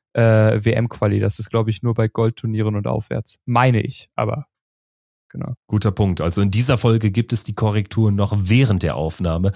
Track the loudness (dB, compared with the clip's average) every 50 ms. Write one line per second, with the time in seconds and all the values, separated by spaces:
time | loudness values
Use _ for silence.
0 | _ _ 0 2 4 6 6 6 6 4 2 2 2 0 0 0 0 -2 -4 -2
1 | 0 0 2 2 0 0 -2 -4 -4 -4 -2 -2 0 -2 -2 -2 -2 -2 0 0
2 | -2 -2 0 0 0 0 -2 -4 -6 -4 -2 -2 -2 -2 -2 -2 -4 -4 -4 -4
3 | -4 -6 -6 -6 -6 -8 -10 -10 _ -2 0 2 4 4 2 2 0 -2 -6 -12
4 | -16 -10 _ -4 -4 -4 -4 -6 -8 _ _ _ _ _ _ _ _ _ _ _
5 | _ _ _ _ _ _ -12 -12 -10 -10 -12 -14 _ -4 -2 -2 0 0 0 0
6 | 0 0 0 -2 -2 -2 0 0 0 0 0 0 0 0 0 2 2 2 2 2
7 | 2 0 0 0 -2 -2 -2 -4 -4 -4 -4 -2 -2 0 0 0 -2 -2 0 0
8 | 2 2 2 2 0 0 0 -2 0 2 4 4 4 4 2 0 0 -2 -2 -2
9 | -4 -4 -4 -4 -2 -2 0 0 0 -2 -2